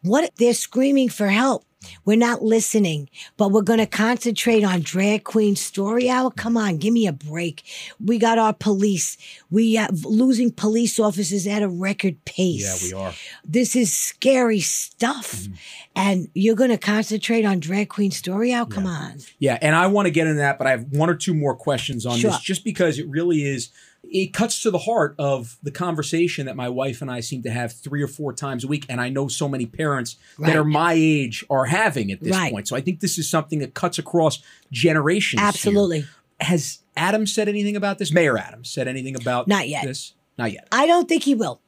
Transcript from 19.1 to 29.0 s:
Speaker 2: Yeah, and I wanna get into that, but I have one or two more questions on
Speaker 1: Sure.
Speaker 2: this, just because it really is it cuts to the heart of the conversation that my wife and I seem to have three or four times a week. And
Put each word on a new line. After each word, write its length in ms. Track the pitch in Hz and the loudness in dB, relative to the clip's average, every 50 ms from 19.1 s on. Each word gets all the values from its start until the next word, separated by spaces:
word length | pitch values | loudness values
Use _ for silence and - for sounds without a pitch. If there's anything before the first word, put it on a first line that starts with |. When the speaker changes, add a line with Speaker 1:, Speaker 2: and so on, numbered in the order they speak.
| - 147 - - _ _ | -12 -16 -20 -20 _ _
Speaker 2:
Yeah, 180 | 143 135 120 110 | 0 0 0 2
and 140 | - 151 156 | 2 2 4
I 120 | 165 180 | 4 4
wanna 220 | 190 202 208 196 180 | 4 4 4 2 2
get 140 | 147 165 160 | 2 2 2
into 140 | 160 156 147 | 2 2 2
that, 180 | 143 139 135 | 2 0 0
but 100 | - 131 | 0 0
I 40 | 131 | 0
have 140 | 131 117 117 143 | 0 0 -2 -4
one 180 | 139 147 156 175 | 0 0 2 2
or 60 | 170 | 0
two 180 | 165 - - 180 | 0 0 -2 0
more 200 | 156 147 139 123 | 0 2 0 -2
questions 520 | - - 156 139 123 - - 135 120 104 | -2 -2 -2 -2 -2 -2 -6 -6 -6 -4
on 120 | 123 120 | -2 0
Speaker 1:
Sure. 140 | 120 - 214 | 2 2 2
Speaker 2:
this, 80 | 175 - | 0 0
just 240 | - - 190 - - | -2 -4 -6 -4 -4
because 340 | 226 - - 180 165 147 | -6 0 0 0 0 0
it 120 | 139 156 165 | -2 -6 -6
really 340 | 139 156 170 175 170 151 143 | -4 -2 0 2 2 2 0
is 280 | 139 139 123 117 - _ - - _ _ _ - | -2 -4 -4 -8 -10 _ -20 -20 _ _ _ -20
it 300 | - - 190 190 - - | -4 -2 -2 -2 -2 0
cuts 280 | - 220 226 - - | -2 -2 -2 -2 -2
to 80 | - 220 | -2 0
the 80 | 185 165 | 0 0
heart 360 | - 208 233 220 156 143 147 | -2 0 0 2 0 0 -2
of 400 | - 147 139 139 131 117 117 - _ - | -2 0 0 0 -2 -4 -10 -16 _ -12
the 80 | 143 | -12
conversation 720 | 139 - 180 180 165 156 143 - - 165 170 175 - - 139 | -8 -6 -4 -4 -2 -4 -4 -2 0 0 0 0 0 -4 -8
that 100 | 131 - | -8 -6
my 140 | 131 123 123 | -6 -6 -6
wife 320 | 123 123 135 139 120 - | -4 -2 -4 -4 -4 -6
and 80 | 147 135 | -8 -8
I 100 | 123 123 | -8 -8
seem 200 | 113 - 143 127 117 | -8 -8 -8 -8 -6
to 60 | 127 | -6
have 220 | 113 120 123 117 117 | -4 -4 -6 -6 -8
three 280 | - - 143 143 143 | -12 -12 -6 -4 -4
or 60 | 143 | -4
four 260 | 139 143 - 151 139 123 | -4 -4 -8 -8 -8 -8
times 300 | - - 139 131 123 120 | -6 -8 -8 -6 -6 -4
a 40 | |
week. 180 | 135 151 147 143 - | -4 -4 -6 -4 -8
And 100 | 123 120 | -6 -6